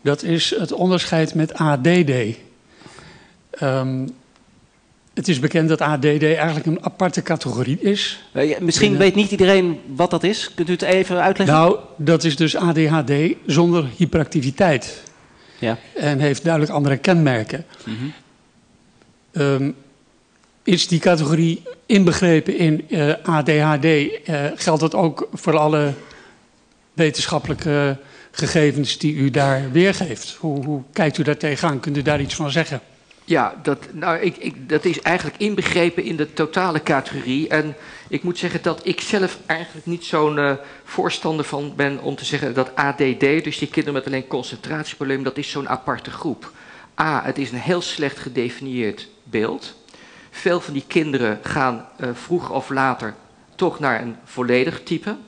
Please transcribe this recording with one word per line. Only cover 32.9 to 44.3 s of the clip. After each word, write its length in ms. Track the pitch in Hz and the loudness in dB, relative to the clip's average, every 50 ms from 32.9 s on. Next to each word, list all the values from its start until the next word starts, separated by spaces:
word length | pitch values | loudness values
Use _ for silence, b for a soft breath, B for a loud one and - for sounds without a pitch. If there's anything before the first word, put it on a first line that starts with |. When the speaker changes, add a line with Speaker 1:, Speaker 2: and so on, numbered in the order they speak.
| - _ _ _ _ _ _ | -20 _ _ _ _ _ _
Speaker 3:
Ja, 300 | - 165 147 117 98 - - | 0 0 2 2 0 -4 -4
dat, 160 | 147 151 143 139 - - | -2 -2 -2 -2 -6 -16
nou, 260 | - 165 151 180 165 165 | -12 -6 -2 -2 -2 0
ik, 180 | - 180 143 | -2 -2 -4
ik, 320 | - - - 135 127 131 123 | -4 -10 -10 -10 -10 -6 -2
dat 160 | 151 156 - | -2 0 0
is 160 | 185 160 147 | 0 -2 0
eigenlijk 380 | - 160 170 180 160 151 - - | 0 0 0 0 -2 -6 -6 -2
inbegrepen 680 | 208 214 208 196 170 - - 180 170 175 170 - - | -2 -2 -2 -2 -2 0 2 2 2 2 0 -2 -4
in 120 | - 170 | -4 -4
de 160 | 147 151 147 | -4 -4 -4
totale 500 | - - 160 151 - 190 185 185 160 151 | -2 -4 -4 -2 0 -2 -2 0 0 -2
categorie. 640 | 151 - 156 135 131 - - 139 131 123 127 139 156 - | 0 2 0 0 0 -4 -8 -8 -4 -2 -2 -2 0 0
En 260 | - 156 151 151 139 B B B B B B B | 0 0 0 -2 -6 B B B B B B B
ik 140 | - 143 | -8 -4
moet 160 | - 175 175 - | -4 -4 -4 -4
zeggen 240 | - 175 - 160 | -4 -4 -4 -2
dat 180 | - 180 160 160 | -2 -2 -4 -2
ik 180 | - - - - | -4 -6 -6 -4
zelf 380 | - - - 202 190 175 - - - | -4 -2 0 0 0 -2 -4 -10 -12
eigenlijk 400 | - 160 165 170 165 - 156 - | -10 -10 -10 -10 -12 -16 -14 -8
niet 180 | 170 170 170 - | -8 -8 -6 -6
zo'n, 340 | - - 160 151 151 151 147 | -4 0 0 0 0 0 0
eh, 140 | 143 139 139 139 B B B B B | 0 0 -2 -4 B B B B B
voorstander 600 | - - - - - - - - 160 160 156 143 | -8 -6 -2 -2 -2 -4 -2 -4 -4 -2 -2 -4
van 280 | - - 143 147 147 - | -6 -6 -8 -8 -8 -4
ben 260 | 143 143 139 139 135 | -2 -2 -2 -2 -4
om 140 | - 143 139 | -6 -8 -8
te 80 | 139 - | -6 -8
zeggen 300 | - 151 139 147 135 120 | -6 -4 -4 -4 -4 -2
dat 240 | 131 131 131 - - | -2 -2 -2 -2 -2
A 140 | 143 139 | -2 -2
D 260 | 139 - 147 135 123 - | 0 0 0 0 2 2
D, 20 | |
dus 380 | 139 139 147 160 160 156 143 - | 2 2 2 2 -2 -4 -6 -6
die 100 | 151 139 | -8 -4
kinderen 240 | - 160 147 147 | -4 -4 -4 -2
met 140 | 143 - - | -4 -4 -4
alleen 200 | 165 143 131 127 | -4 -6 -6 -6
concentratieproblemen, 960 | - | -6